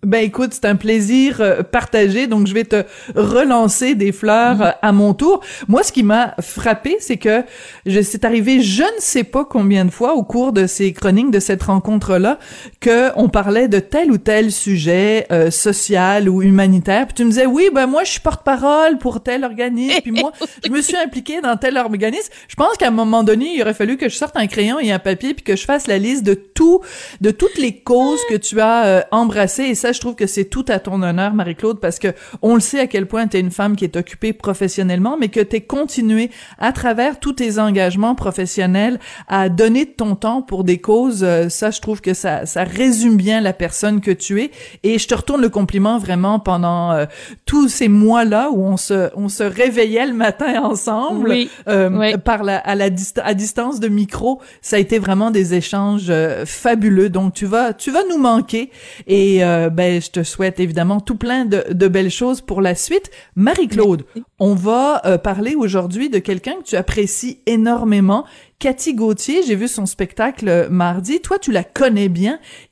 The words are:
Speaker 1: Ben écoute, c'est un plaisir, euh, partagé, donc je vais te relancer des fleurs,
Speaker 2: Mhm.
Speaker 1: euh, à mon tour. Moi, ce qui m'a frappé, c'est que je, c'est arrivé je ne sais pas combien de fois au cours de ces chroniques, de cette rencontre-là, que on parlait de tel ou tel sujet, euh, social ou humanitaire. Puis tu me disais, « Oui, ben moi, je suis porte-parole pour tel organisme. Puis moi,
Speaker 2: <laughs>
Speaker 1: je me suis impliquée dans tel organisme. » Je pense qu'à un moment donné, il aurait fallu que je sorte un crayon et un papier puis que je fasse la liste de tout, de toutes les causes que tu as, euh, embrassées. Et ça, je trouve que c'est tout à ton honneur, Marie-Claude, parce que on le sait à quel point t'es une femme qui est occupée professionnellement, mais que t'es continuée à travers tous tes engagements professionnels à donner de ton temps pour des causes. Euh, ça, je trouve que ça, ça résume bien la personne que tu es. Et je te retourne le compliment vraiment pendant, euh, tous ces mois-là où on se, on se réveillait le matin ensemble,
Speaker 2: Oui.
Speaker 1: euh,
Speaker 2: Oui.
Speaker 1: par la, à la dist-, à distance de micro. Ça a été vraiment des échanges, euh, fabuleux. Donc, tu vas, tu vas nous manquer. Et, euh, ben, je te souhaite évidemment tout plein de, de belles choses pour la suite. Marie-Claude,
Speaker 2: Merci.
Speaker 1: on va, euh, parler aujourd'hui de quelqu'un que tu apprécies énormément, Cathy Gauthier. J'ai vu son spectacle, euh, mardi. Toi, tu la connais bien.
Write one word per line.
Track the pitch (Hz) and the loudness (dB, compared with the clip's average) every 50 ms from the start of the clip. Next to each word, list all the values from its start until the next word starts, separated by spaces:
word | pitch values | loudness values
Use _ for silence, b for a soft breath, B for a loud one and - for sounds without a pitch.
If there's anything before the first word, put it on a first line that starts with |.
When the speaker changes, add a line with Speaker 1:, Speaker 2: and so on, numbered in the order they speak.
| - | 0
Speaker 1:
Ben | 202 196 233 220 | 0 2 2 0
écoute, | 220 196 - 254 254 - | 0 0 -2 -4 -4 -4
c'est | - - | -2 0
un | 208 208 | 0 0
plaisir, | 196 - 214 220 226 208 202 233 262 262 277 254 - | 0 2 0 0 0 2 2 4 4 4 2 2 2
euh, | 220 196 180 - | 2 2 2 0
partagé, | - - - 240 233 - - 226 208 196 190 226 262 | 0 -2 -2 -2 -2 0 2 2 2 4 2 0 0
donc | 254 220 214 202 196 | 0 2 2 2 2
je | 190 | 2
vais | 220 233 | -2 -2
te | - - 208 - B B B B B 233 | 0 0 -2 -2 B B B B B -2
relancer | - 214 202 - 240 285 277 254 240 226 214 - - 254 254 285 | 0 0 2 2 2 2 4 4 4 2 2 0 0 0 0 0
des | 214 196 202 | 2 0 0
fleurs, | 190 196 - 214 214 226 233 240 247 | -2 -2 0 2 2 4 4 4 2
Speaker 2:
Mhm. | 202 214 | 2 2
Speaker 1:
euh, | 202 - - | 0 0 2
à | - 220 202 | 2 2 4
mon | 202 208 208 202 | 4 4 4 2
tour. | - 277 320 392 - B B B B B B | 2 4 2 2 2 B B B B B B
Moi, | 196 269 427 | 2 2 2
ce | - | 2
qui | - 269 | 0 0
m'a | 233 202 208 226 240 226 - - | 2 4 4 2 2 0 -2 -8
frappé, | 175 - - 208 - 233 220 220 - 277 339 440 | -10 -10 -8 -6 -2 -2 -2 -2 -2 -4 -4 -4
c'est | - - 254 190 | -2 -4 -6 -2
que | - 226 214 233 247 240 B B B B B B B | 0 0 2 2 0 -4 B B B B B B B
je, | 190 190 202 | -2 0 0
c'est | 208 202 - 214 - | 0 0 -2 -2 -2
arrivé | 226 226 233 208 220 262 254 247 | 0 2 2 2 4 4 4 4
je | 202 190 208 | 2 2 0
ne | 302 392 453 440 | 0 0 0 -4
sais | - - - 262 233 | -4 -2 -2 -2 -2
pas | - - 262 294 | 0 -2 -4 -4
combien | 285 - 254 202 196 202 196 190 | 0 -2 0 2 4 4 4 2
de | 180 | 0
fois | - - 226 247 320 | 0 0 -2 0 0
au | 285 208 | 0 -2
cours | - - 240 247 262 240 | -2 -2 0 0 2 2
de | 196 190 | 2 0
ces | 180 - - 196 190 | 0 0 0 -2 -2
chroniques, | 175 - - 202 185 202 240 285 | -2 0 0 2 2 4 4 4
de | 226 196 | 2 0
cette | 190 - 202 190 | 0 0 -2 -2
rencontre-là, | - - 196 190 190 - 220 208 - - 190 180 185 208 285 294 B B B B B 247 B B | 0 0 0 0 0 0 -2 -2 0 0 0 2 2 2 0 -2 B B B B B -20 B B
que | - 240 233 233 247 262 - | 0 2 4 4 4 2 2
on | - 226 208 | 2 2 2
parlait | - 214 196 202 202 220 254 254 | 2 2 0 2 2 2 2 2
de | 202 196 | 2 0
tel | 190 - - 294 339 320 | 0 0 -2 0 2 2
ou | 247 202 | 2 2
tel | - - 214 214 226 220 | 2 2 2 2 2 0
sujet, | 196 - - 202 196 175 151 165 170 180 196 208 220 220 - - | 0 -4 -2 0 0 0 2 2 2 2 2 2 2 0 0 0
euh, | - 170 160 165 | 2 2 2 2
social | 165 - - 220 202 - - - 208 185 180 185 202 208 208 190 | 2 0 0 0 0 -2 -2 0 0 2 2 2 2 2 2 2
ou | 185 190 | 2 4
humanitaire. | 190 196 196 196 196 190 190 185 160 - 190 214 262 | 4 4 6 6 6 6 4 4 2 2 2 0 0
Puis | - - - | -2 -2 0
tu | 240 | 0
me | 233 | 2
disais, « | 220 240 262 | 2 4 2
Oui, | 262 247 294 359 392 | 2 4 4 2 4
ben | 311 269 262 | 4 2 0
moi, | 254 269 311 370 | 2 2 0 0
je | 370 - | 0 -4
suis | - | -4
porte-parole | - 330 311 330 - - 269 247 247 277 294 302 320 320 320 254 | -2 -4 -4 -2 -2 -2 0 2 2 2 4 4 4 4 2 2
pour | - 247 226 233 | -2 -4 -4 -4
tel | - - 247 262 269 | -4 -4 -4 -2 -4
organisme. | 254 226 214 240 247 247 233 247 269 302 359 | -6 -4 -4 -4 -2 -2 -2 -2 0 -2 -2
Puis | - 247 | -2 -2
moi, | 226 233 330 302 311 - - - | -2 -2 -2 -2 -4 -8 -12 -12
Speaker 2:
<laughs> | - - - | -12 -10 -6
Speaker 1:
je | 330 | -4
me | 240 294 | -2 -2
suis | 285 - - 359 | -2 -2 -2 -2
impliquée | 359 294 - 262 247 - 294 339 | -2 -4 -4 -10 -8 -6 -8 -4
dans | 330 247 240 214 | -2 -2 -2 0
tel | - 262 262 269 | -2 -2 0 0
organisme. » | 247 226 214 202 202 220 233 359 427 - B B B B | -2 -2 -2 -2 -2 -2 -2 -4 -8 -10 B B B B
Je | - | -4
pense | - 285 349 466 | 0 0 0 2
qu'à | - - 247 | 2 0 0
un | |
moment | 226 220 226 220 220 233 226 | 2 2 2 2 2 2 4
donné, | 214 214 214 254 320 349 | 4 2 2 0 -2 -2
il | 302 | -2
aurait | 226 208 214 | -2 -2 -2
fallu | - 208 208 254 262 | -2 -2 -2 -2 -2
que | 320 240 | -2 -4
je | - | -2
sorte | - 294 294 - | -4 -6 -6 -2
un | - 220 196 | -2 -4 -2
crayon | - 220 202 214 240 302 | -2 -2 -2 -2 0 -2
et | 302 220 | -2 -2
un | 202 185 | -2 -2
papier | - 196 190 180 - 262 294 | -2 -2 -4 -2 -2 -6 -6
puis | - - | -6 -2
que | - 196 | -2 -2
je | 190 - | -2 0
fasse | - 277 294 - | -2 -2 -2 0
la | - 208 190 | -2 -2 0
liste | 196 226 254 285 220 | 0 -2 -2 -2 2
de | 196 196 | 0 0
tout, | 190 - _ _ - 320 330 349 370 381 B B B B B B B | 0 -2 _ _ 2 4 6 6 4 2 B B B B B B B
de | 190 208 | 0 0
toutes | 214 - - 392 - - | 0 2 0 -2 0 0
les | 277 247 202 - _ | -2 -2 -2 -6 _
causes | - 247 247 254 277 294 392 480 480 | 2 2 4 4 2 0 -2 -2 -2
que | - | -2
tu | - - - - 214 | -2 -2 -2 0 2
as, | 220 220 226 233 233 | 2 4 4 2 4
euh, | 202 190 185 - - | 4 4 2 2 2
embrassées. | - 220 233 233 202 208 202 190 - - 262 | 0 0 2 2 0 0 0 0 0 -2 -2
Et | 262 240 | -2 -2
ça, | - - 240 | -2 0 -2
je | 247 247 | -2 -2
trouve | - 240 233 | -4 -8 -4
que | - 214 | -4 -4
c'est | 196 - - 196 | -4 -2 -2 -4
tout | 196 - 254 262 262 | -4 -4 -8 -2 -2
à | 226 190 | -2 -2
ton | 190 - 185 196 185 | -2 -4 -4 -2 -2
honneur, | 175 170 175 190 202 208 | -2 -2 -2 -2 0 0
Marie-Claude, | 208 185 175 165 - - 220 233 196 | -2 -2 -2 -6 -4 -2 -4 -4 -2
parce | - 170 175 - | -4 -4 -4 -2
que | - 196 175 B B B B B | -4 -4 -4 B B B B B
on | - 214 240 | 0 4 4
le | 233 | 4
sait | 202 - - 277 | 2 0 -2 -2
à | 262 254 | -2 -2
quel | - 202 196 185 | -2 -4 -4 -2
point | - 220 226 214 | -4 -4 -4 -2
t'es | - 190 | 0 0
une | 185 180 | -2 -2
femme | 175 - 202 208 208 | -2 -2 -2 -2 0
qui | 196 202 | 0 -2
est | 170 - 170 | -4 -4 -4
occupée | 175 - - - - 220 | -8 -8 -10 -6 -4 -4
professionnellement, | 214 220 - 202 196 175 202 190 185 - 190 180 180 180 190 226 285 320 | -4 -4 -4 -6 -4 -2 -2 -4 -2 -2 -2 -2 0 0 0 -2 0 -2
mais | 254 214 | -2 -2
que | - 226 | 0 0
t'es | 208 208 - 226 | -2 0 -2 -6
continuée | 220 _ - 277 294 285 - - 233 220 220 220 226 247 B B B B B B | -4 _ -4 -4 -4 -4 -4 -2 0 0 0 0 0 -4 B B B B B B
à | - 226 | -4 -4
travers | 262 - - 247 226 214 240 285 294 254 | -4 -2 -2 -2 0 0 0 -2 -2 -4
tous | - 285 269 | -6 -6 -4
tes | 262 254 226 208 214 | -4 -4 -4 0 0
engagements | 214 214 202 196 185 180 180 190 208 233 254 | 0 0 2 2 0 0 0 0 0 0 0
professionnels | 254 - 202 175 - 185 180 - - 185 185 180 190 208 233 247 233 B B B B B B | -2 -4 -6 -4 -4 -6 -6 -2 -2 0 2 2 2 2 0 -2 -4 B B B B B B
à | - 196 190 185 | -2 0 0 0
donner | 175 170 220 226 226 262 302 | 2 2 2 4 4 2 0
de | - | -2
ton | - - 233 214 196 | -4 -6 -4 -2 -2
temps | 190 - 220 233 269 262 | -2 -2 -2 -2 -4 -4
pour | - 202 185 190 | -6 -6 -4 0
des | 180 180 175 | 0 0 0
causes. | - - 214 226 247 269 240 196 190 | 2 2 2 4 4 2 0 0 0
Euh, | 180 175 165 170 170 | 2 2 2 2 0
ça, | 170 - - 214 | -2 -2 -4 -4
je | 214 - | -4 -4
trouve | - - 214 196 | -6 -6 -6 -4
que | - - - | -2 -4 -4
ça, | 220 - 190 156 - - | -2 -2 -4 -4 -4 -6
ça | 170 - 170 180 | -6 -4 -4 -4
résume | 180 170 190 254 262 240 220 226 233 226 208 | -4 -2 0 2 2 2 4 4 4 4 4
bien | 180 202 220 220 | 4 2 0 0
la | 220 190 | 0 -2
personne | 185 - 180 165 - - - 208 214 208 | -2 -2 -6 -6 -6 -2 -2 0 0 0
que | 196 208 | 0 0
tu | 185 - - - 202 202 | -2 -2 -2 -4 -2 -2
es. | 240 294 B B B B B B _ | -2 -4 B B B B B B _
Et | 196 226 220 | 0 0 0
je | - - | 0 0
te | 247 | -2
retourne | 220 - - 285 294 | -2 -2 -4 0 0
le | 247 233 | 0 0
compliment | - 208 196 180 - 202 190 208 233 240 | 0 0 -2 -2 0 0 0 2 0 -2
vraiment | 196 190 180 175 185 196 208 214 | -2 -2 -2 0 0 0 0 -2
pendant, | 202 196 185 175 175 170 175 175 170 175 165 | 0 -2 -2 0 0 -2 -2 -2 -2 -2 0
euh, | 156 147 147 B B B B 254 B _ | -2 -2 -4 B B B B -20 B _
tous | - - 294 285 254 | -2 2 2 2 2
ces | - - 262 220 | 2 0 2 4
mois-là | 202 208 214 214 233 233 233 226 208 214 247 294 | 4 6 6 6 4 4 2 2 2 0 0 0
où | 285 196 190 | 0 -2 0
on | 190 202 190 | 0 -2 -2
se, | - - 202 190 185 - - - | -2 -2 -2 0 0 -2 -4 -4
on | 202 202 | -6 -6
se | 196 - 214 | -4 -4 -4
réveillait | 202 180 196 247 262 226 233 226 220 214 226 247 | -4 0 0 0 0 2 2 0 2 2 -2 -2
le | 285 247 | -2 -2
matin | 226 226 220 202 - 277 - 302 233 202 | 0 0 0 0 -2 -4 -2 -2 -2 -2
ensemble, | 214 214 196 - - 220 214 208 - 214 214 214 226 | -2 -4 -4 -4 -4 -4 -2 -2 -4 -4 -2 0 0
Speaker 2:
Oui. | 247 247 240 - B B B - | 0 0 -2 -4 B B B 0
Speaker 1:
euh, | 208 196 190 185 | 0 2 2 2
Speaker 2:
Oui. | 190 208 214 214 214 202 | 2 0 0 0 0 -2
Speaker 1:
par | - - 233 208 214 | 0 -2 -2 0 0
la, | 196 196 190 | -2 -2 -2
à | - - 202 | -2 -2 -2
la | 202 196 196 | 0 0 0
dist-, | 185 180 190 - - - | -2 -2 -6 -6 -8 -6
à | - - 208 | -4 -2 -2
distance | 190 208 214 - - 240 247 285 226 | -2 -4 -4 -4 -6 -6 -4 -4 -4
de | 208 220 | -2 -2
micro. | 208 208 208 196 - - - 240 269 262 B B B B | 0 0 -2 -2 -4 -4 -2 -2 -4 -4 B B B B
Ça | B - - 208 | B -2 0 0
a | |
été | 202 196 226 220 | 0 2 0 -2
vraiment | 196 196 190 190 208 226 | 0 0 0 0 0 0
des | 226 208 190 170 180 | 2 0 0 2 0
échanges, | 180 165 - - 202 202 202 208 208 190 175 | -2 -2 -2 -4 -2 -2 0 -2 -2 -2 0
euh, | 170 160 160 160 135 - - | 0 0 0 0 -2 -4 -8
fabuleux. | 160 - - - 247 233 226 202 214 196 190 190 208 | -10 -10 -4 0 0 0 2 2 2 4 4 2 2
Donc, | 175 190 190 190 185 | 0 -2 -2 -2 -4
tu | - 208 | -4 -6
vas, | 196 196 226 247 240 214 | -2 0 0 0 0 -4
tu | - - - | -6 -8 -2
vas | 262 330 403 381 | 0 0 0 0
nous | 349 311 | 0 0
manquer. | 269 247 233 220 214 - - 226 233 262 B B B B B B B | 2 4 4 2 0 -2 -4 -6 -6 -6 B B B B B B B
Et, | - 190 202 196 196 196 185 180 | 0 2 4 4 4 4 4 4
euh, | 175 170 170 165 165 165 170 | 4 2 2 2 0 0 0
ben, | 180 180 180 175 | 0 0 0 0
je | 170 - | -4 -4
te | - 180 | -4 -4
souhaite | 170 - - - 190 190 185 - | -4 -4 -4 -4 -4 -4 -2 -2
évidemment | 180 175 165 175 170 180 202 208 | -2 -2 0 -2 0 0 0 -2
tout | 202 - 269 | -2 -4 -6
plein | 208 - 233 247 262 254 | -6 -4 -2 -2 -2 0
de, | 226 196 196 - - | 0 0 -2 -2 -2
de | - 180 190 190 | 0 2 2 2
belles | 180 190 190 190 | 2 2 0 0
choses | 175 - 247 247 262 247 | -2 -2 -2 -2 -2 -4
pour | - - 202 185 | -4 -8 -4 -2
la | 196 180 180 | 0 0 0
suite. | 170 - - 320 392 392 - B B B B B | -2 -4 -2 -2 -2 -2 -4 B B B B B
Marie-Claude, | 180 196 254 339 381 349 233 208 208 214 208 180 160 135 _ _ | 0 0 0 2 0 -2 -2 2 2 2 2 2 0 -4 _ _
Speaker 2:
Merci. | 226 240 _ _ _ | -16 -16 _ _ _
Speaker 1:
on | 190 196 202 | 0 0 0
va, | 185 180 208 226 240 269 285 302 269 - | 0 0 0 0 2 2 0 0 0 0
euh, | 180 190 170 | 0 0 0
parler | - 214 196 185 208 240 294 | 0 -2 -4 -2 -4 -2 -2
aujourd'hui | 302 247 202 185 190 180 175 180 214 262 294 | -2 -2 0 0 -2 -2 -2 -4 -4 -4 -2
de | 254 196 | -2 -2
quelqu'un | 180 - 202 185 - - 302 381 | -2 -2 -6 -6 -4 -6 -8 -8
que | 339 | -8
tu | - - | -4 -4
apprécies | 180 185 - - - 208 190 - - - 247 - _ _ - | -4 -2 -2 -2 -2 -2 -2 -2 -6 -8 -8 -10 _ _ -2
énormément, | 233 226 220 233 240 240 233 220 208 202 196 190 196 226 294 B B B B B B B | 0 2 2 2 0 0 0 0 2 4 4 4 2 0 -2 B B B B B B B
Cathy | - 277 262 262 - - 285 | -2 -2 -2 -2 -4 -4 -2
Gauthier. | 220 220 220 214 - - - 277 349 | 0 0 0 -2 -2 -4 -2 0 0
J'ai | 370 269 220 | 0 0 0
vu | 190 214 247 | -2 -2 -4
son | - - 202 185 | -4 -4 -6 -6
spectacle, | - - 202 175 - - 220 247 269 - 226 202 | -4 -6 -8 -8 -4 -4 -4 -4 -2 -4 -2 0
euh, | 170 175 170 - | 2 2 2 2
mardi. | 170 180 175 175 175 180 180 196 285 359 | 0 0 0 0 -2 -4 -4 -4 -4 -4
Toi, | 359 - 370 403 | -2 -2 -4 -4
tu | - - | -2 -2
la | 226 190 175 | -2 -2 -2
connais | - _ - 269 254 226 202 202 196 | -4 _ 0 2 2 2 2 0 0
bien. | 175 170 190 208 285 320 B B B B B B | 0 0 0 -2 -2 -4 B B B B B B